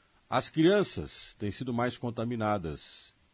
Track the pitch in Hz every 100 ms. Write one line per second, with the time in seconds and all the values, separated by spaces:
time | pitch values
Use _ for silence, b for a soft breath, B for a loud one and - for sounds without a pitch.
0 | b b _ 123 - 160 160 208 175 -
1 | 73 - - - 104 - 127 120 123 120
2 | 120 113 113 120 107 104 80 71 - -
3 | - _ _